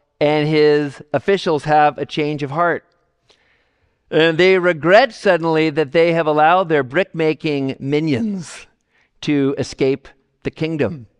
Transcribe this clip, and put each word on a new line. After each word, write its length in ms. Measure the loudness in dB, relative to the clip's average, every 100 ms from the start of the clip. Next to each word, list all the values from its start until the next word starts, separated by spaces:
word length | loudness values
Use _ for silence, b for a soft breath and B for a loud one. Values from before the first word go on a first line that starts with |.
| _ _
and 280 | 0 0 0
his 540 | 2 4 2 -2 -10 -8
officials 520 | -4 -2 -2 0 -4
have 340 | 0 2 2 0
a 80 | -8
change 360 | -4 -4 -6
of 80 | -6
heart. 340 | -2 -2 -2 -10 _ _ _ _ _ _ _ _ _ _ _ _
And 280 | 2 2 4
they 200 | 4 4
regret 560 | 2 0 4 4 4
suddenly 560 | -2 0 0 0 0 0
that 220 | -2 0
they 200 | 2 2
have 140 | 2 0
allowed 420 | 2 4 2 2
their 140 | -2
brick-making 920 | 0 -4 -4 -2 -2 -2 -4 -4 -4 -6
minions 840 | -4 -2 0 -2 -2 -6 -10 -18 -20 _ _ _ _ _
to 320 | -4 -2 -2 -4
escape 500 | -8 -2 -2 -2 -10 _ _ _
the 80 | -12
kingdom. 560 | -8 -6 -4 -4 -6 -16